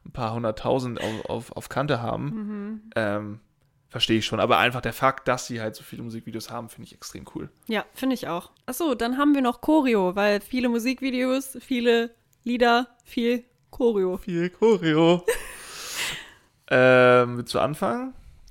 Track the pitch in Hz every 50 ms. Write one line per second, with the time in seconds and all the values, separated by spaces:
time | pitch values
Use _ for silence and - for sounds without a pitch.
0 | - 170 - - 120 110 113 120 120 110 107 - - 123 123 135 127 123 117 -
1 | - 110 110 107 - - - 113 117 - - - - - - 120 143 151 139 117
2 | 117 113 113 113 127 147 220 220 208 208 214 202 202 208 220 214 214 220 - 113
3 | 110 104 104 104 104 104 104 113 - _ _ _ _ _ _ _ _ _ - 120
4 | - - 113 110 - - - 98 98 120 120 - 110 123 127 123 - 117 110 -
5 | 135 135 135 - - 131 123 123 - - 123 113 110 110 104 - - - - -
6 | 120 117 110 113 - - 110 113 - - 113 120 117 113 - - 117 - - _
7 | - - - - - - - - - - - _ _ - 220 202 - - _ -
8 | 262 262 254 226 - - 170 175 - - _ _ _ - 254 - 349 302 247 220
9 | 226 233 254 269 285 294 294 277 262 240 247 - - - 311 311 269 262 233 208
10 | 185 180 180 202 202 208 208 202 208 - - 254 240 247 233 233 220 262 254 247
11 | 262 269 247 247 254 254 254 269 269 - - 247 - - 269 240 233 240 233 233
12 | 233 233 - _ _ _ _ _ _ 233 240 226 247 240 233 240 254 - _ _
13 | _ - - 254 233 233 247 240 - _ _ _ _ _ - - 262 233 220 202
14 | 185 185 180 - - 202 175 170 175 180 - _ 214 226 220 185 175 160 151 156
15 | 165 165 175 170 - - 494 - - - - - - - - - - - - -
16 | - - - - - - - _ _ _ _ _ _ - 139 127 127 127 127 127
17 | 127 123 123 123 123 120 123 120 120 - - - - 135 151 - 190 208 233 247
18 | 254 262 262 - - - - - - -